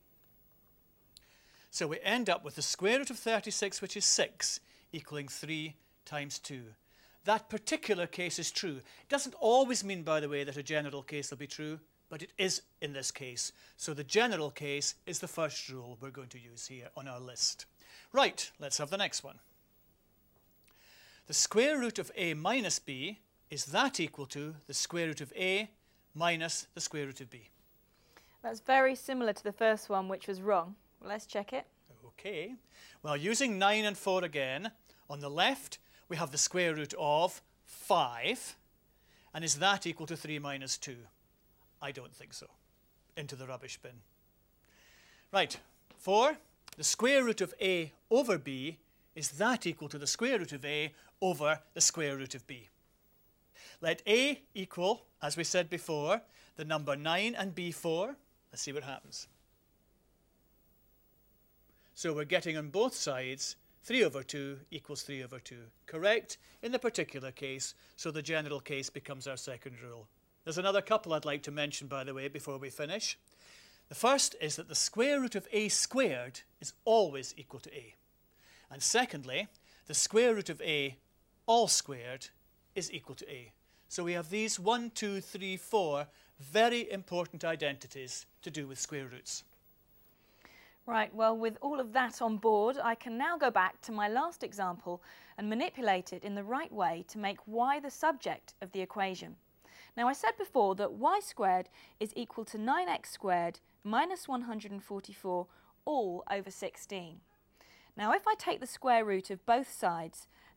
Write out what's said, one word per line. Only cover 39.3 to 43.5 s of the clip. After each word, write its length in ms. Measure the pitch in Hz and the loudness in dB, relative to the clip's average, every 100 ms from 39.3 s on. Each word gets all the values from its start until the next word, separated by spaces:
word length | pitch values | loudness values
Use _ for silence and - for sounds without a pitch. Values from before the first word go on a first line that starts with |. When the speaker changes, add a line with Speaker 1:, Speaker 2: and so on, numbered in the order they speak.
Speaker 1:
And 100 | 156 | -4
is 120 | 165 143 | -2 4
that 300 | 185 196 175 | 4 4 0
equal 200 | 160 160 | -6 -8
to 100 | 165 | -8
three 220 | 151 151 | -6 -6
minus 400 | 143 139 135 - | -6 -6 -6 -6
two? 180 | - 120 110 _ _ _ _ _ _ _ | -8 -12 -18 _ _ _ _ _ _ _
I 100 | 143 | -10
don't 220 | 135 123 | -10 -14
think 180 | - - | -18 -18
so. 140 | - - _ _ _ _ _ _ - | -16 -18 _ _ _ _ _ _ -12
Into 180 | 147 131 | -10 -10
the 100 | |
rubbish 320 | 131 | -10